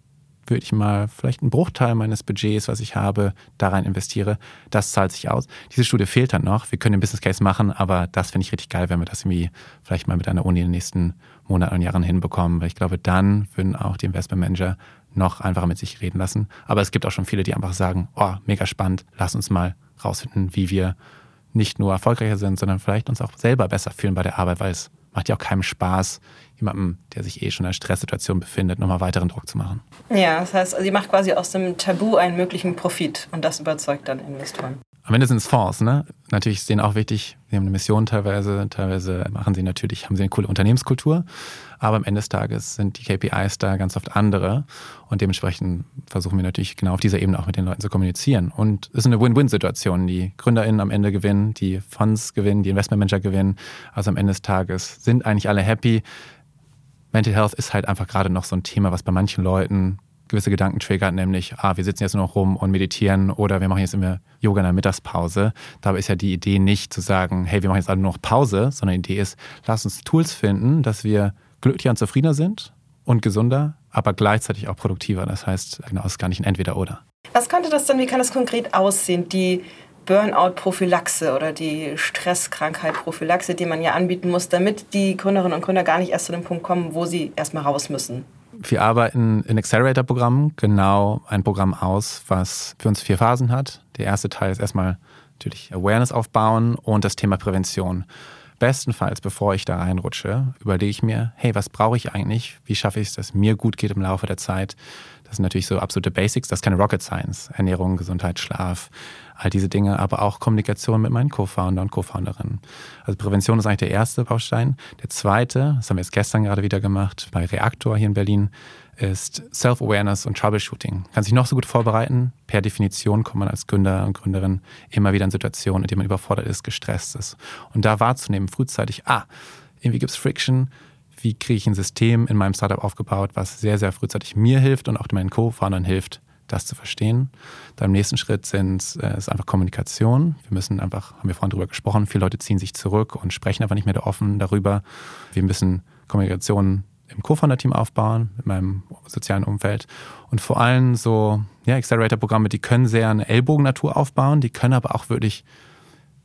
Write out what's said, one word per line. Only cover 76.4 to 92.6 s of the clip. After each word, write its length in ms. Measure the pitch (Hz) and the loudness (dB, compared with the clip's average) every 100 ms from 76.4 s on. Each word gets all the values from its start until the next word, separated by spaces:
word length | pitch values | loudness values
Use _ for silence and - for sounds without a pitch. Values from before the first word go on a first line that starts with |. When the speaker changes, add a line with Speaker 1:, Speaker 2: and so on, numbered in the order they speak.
Speaker 1:
ein 40 | |
Entweder-Oder. 560 | 98 92 87 - 92 - _ _ - | 0 0 0 -2 -4 -8 _ _ -2
Speaker 2:
Was 160 | - 240 | 0 2
könnte 180 | 359 339 | 0 2
das 160 | 294 | 0
denn, 140 | 277 269 | 2 2
wie 80 | 254 | 2
kann 120 | 254 | 0
das 140 | 254 | 0
konkret 400 | 269 247 233 233 | 0 -2 -2 0
aussehen, 560 | 190 196 190 - 175 175 | 2 2 2 0 0 0
die 340 | 190 185 180 - - - - - | 0 0 0 -4 -20 -20 -10 2
Burnout-Prophylaxe 1300 | 196 214 - 180 180 196 180 185 175 - - - 135 | 4 4 4 2 2 -2 0 2 2 0 -2 0 0
oder 160 | 156 | -2
die 400 | 147 160 151 151 151 | -4 -4 -4 -6 -4
Stresskrankheit-Prophylaxe, 1600 | - - 180 180 - - 151 160 160 - - 165 160 175 - | -4 -2 -2 -2 -2 -4 -4 -4 -4 -4 -6 -6 0 0 0
die 120 | 175 170 | -4 -2
man 160 | 160 | -2
ja 100 | 165 | 0
anbieten 380 | - 180 180 180 | 2 0 0 0
muss, 180 | 175 175 | 0 2
damit 460 | 175 196 208 - | 2 2 0 -4
die 200 | 202 196 185 | 0 0 0
Gründerinnen 340 | 196 196 180 | 2 2 2
und 80 | 160 | 0
Gründer 240 | 175 185 | 0 0
gar 140 | 175 165 | 2 2
nicht 140 | 180 | 0
erst 140 | 180 - | -2 -4
zu 60 | |
dem 100 | 175 | -6
Punkt 200 | 175 170 | -6 -6
kommen, 320 | - 180 165 | -2 -2 -2
wo 100 | 160 | -2
sie 280 | 170 170 147 - | -2 -2 -4 -6
erstmal 280 | 151 165 | -6 -4
raus 260 | 143 143 - | -2 -2 -2
müssen? 340 | 139 - 123 131 - - | -6 -6 -8 -12 -20 -20
Speaker 1:
Wir 280 | 233 - 104 | -10 -2 2
arbeiten 640 | 107 117 113 127 113 107 | 4 4 2 2 2 2
in 120 | - 113 | 2 0
Accelerator-Programmen 960 | - 113 131 131 127 123 120 131 151 - | 2 4 4 2 2 2 2 2 2 0
genau 640 | 107 101 98 101 101 104 - | 2 4 4 4 2 -2 -2
ein 160 | 104 | 0
Programm 300 | 95 98 95 | 0 2 0
aus, 500 | 90 92 95 - - - | 0 0 -2 -2 -8 -2
was 480 | 92 90 - | 0 0 -6